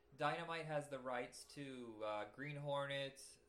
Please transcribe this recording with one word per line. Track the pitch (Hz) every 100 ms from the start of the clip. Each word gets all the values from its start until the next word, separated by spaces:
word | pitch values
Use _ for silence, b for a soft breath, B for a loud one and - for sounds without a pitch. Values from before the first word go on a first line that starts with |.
| - 135
Dynamite | 151 160 170 165 156
has | 147 139
the | 135
rights | 127 123 123 - -
to, | 143 139 127 117 107
uh, | 107 104 104
Green | - 143 143
Hornet, | 147 143 139 139 139 - - -